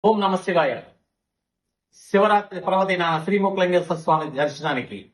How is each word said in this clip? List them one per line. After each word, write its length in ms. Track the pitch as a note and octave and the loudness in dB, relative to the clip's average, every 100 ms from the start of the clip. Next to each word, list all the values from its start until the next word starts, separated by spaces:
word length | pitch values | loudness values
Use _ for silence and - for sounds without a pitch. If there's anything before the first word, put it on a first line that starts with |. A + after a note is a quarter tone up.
| G3+ | 2
ఓం 60 | A3 | 2
నమ 140 | G3 F#3 | 0 -2
శివాయ. 300 | - E3+ D3 A#2+ - _ _ _ _ _ _ _ _ _ _ _ - | 0 0 0 -4 -12 _ _ _ _ _ _ _ _ _ _ _ -2
శివరాత్రి 500 | G3 G#3 G#3 G3 F#3 - | 2 4 2 0 -8 -2
పర్వదినాన 480 | F#3+ F#3+ F3+ E3+ D#3+ | 0 0 0 0 -2
శ్రీముఖలింగేశ్వర 720 | F3 G3 G3 F#3+ F3+ F3+ - D#3+ | -2 0 0 0 2 2 0 -6
స్వామి 240 | - D#3+ D#3 D#3 | 0 0 0 -4
దర్శనానికి 600 | F#3+ - D3+ C3+ A#2 G2+ F2+ | -4 -4 -6 -6 -6 -14 -18